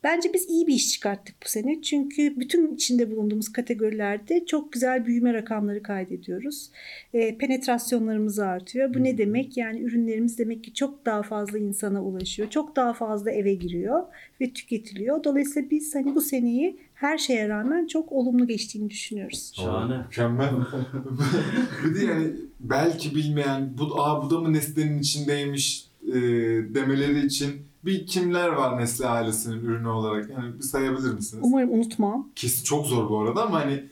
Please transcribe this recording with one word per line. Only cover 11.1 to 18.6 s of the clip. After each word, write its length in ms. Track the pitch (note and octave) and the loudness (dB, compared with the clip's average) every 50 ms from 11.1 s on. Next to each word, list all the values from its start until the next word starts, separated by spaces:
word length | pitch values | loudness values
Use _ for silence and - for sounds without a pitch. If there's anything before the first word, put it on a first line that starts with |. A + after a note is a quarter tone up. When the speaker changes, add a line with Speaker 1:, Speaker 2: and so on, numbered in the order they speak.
| G#3+ G#3 | -2 -2
Speaker 1:
fazla 360 | G#3 G#3 A3 G#3 G#3 G3+ G#3 G#3+ | -2 -2 -4 -4 -4 -2 -2 -2
insana 440 | G#3 G3+ G3 - - G3+ G3 G3+ F#3+ | -2 -2 -2 -2 -2 -2 0 0 -2
ulaşıyor. 460 | G3 F#3 F#3 F#3 F#3 - - G#3+ G#3+ | -4 -4 -4 -6 -6 -4 -4 -6 -2
Çok 260 | - D4+ D4+ D4+ - | 0 -2 -2 0 0
daha 160 | C#4 B3+ A#3+ | 2 2 2
fazla 380 | A#3 - A#3+ G#3+ G#3+ G#3 G3+ A3+ | 2 -2 -2 -2 -2 -2 -2 -2
eve 240 | - G#3 G3 G3+ G3 | 0 2 2 2 2
giriyor 480 | F3+ F3 F3 F3 F3 F3+ G#3 C4 E4+ F4+ - - - - - _ _ | 2 -2 -4 -4 -2 -2 0 0 0 0 -2 -14 -20 -20 -20 _ _
ve 100 | C4 B3 | -4 -4
tüketiliyor. 720 | - - - - A#3+ A3 A3 - G3 G3 G#3 B3 D4 D#4 D4+ | -4 -10 -6 -4 -6 -6 -6 -8 -10 -4 -2 -2 -2 0 0
Dolayısıyla 460 | D4 C#4 C#4+ C#4+ C#4+ - D4 C#4 - | 2 2 2 0 2 -2 -4 0 0
biz 240 | D4+ D4+ D4 - - | 0 0 0 -2 -2
hani 200 | C#4+ C4+ C#4 C#4 | 0 0 2 2
bu 60 | D#4+ | 2
seneyi 560 | D#4+ - C#4 B3+ A#3+ A#3+ A#3 B3 D4+ G4 F#4+ - - _ _ | 0 2 0 2 2 2 2 2 0 0 -2 -6 -20 _ _
her 240 | - C#4 C#4+ D#4+ D#4 | -4 -2 0 0 0
şeye 300 | - - B3+ A3 G#3+ G#3 | 0 0 2 2 2 0
rağmen 380 | G#3+ G#3 A3 B3+ D#4 F4 E4+ | -2 0 0 2 2 2 0
çok 260 | E4 - D#4+ D#4+ - | 0 0 -2 -2 0
olumlu 340 | C#4 C4+ A#3+ B3+ A#3+ B3 B3 | 0 0 2 4 4 4 4
geçtiğini 440 | A#3 A3+ G#3 | 4 2 -4